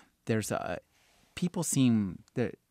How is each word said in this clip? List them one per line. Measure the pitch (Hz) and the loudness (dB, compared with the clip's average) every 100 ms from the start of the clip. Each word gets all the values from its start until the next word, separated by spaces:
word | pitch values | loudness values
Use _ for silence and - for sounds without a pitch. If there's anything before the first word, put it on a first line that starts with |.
| - _ - | -20 _ -2
There's | 110 101 | -2 0
a, | - - 90 - _ _ _ _ - | -4 -4 -8 -10 _ _ _ _ -6
people | 175 - | -4 -2
seem, | 160 143 127 113 98 - - - | -2 4 4 4 0 -6 -10 -4
they're | 113 - _ | -4 -6 _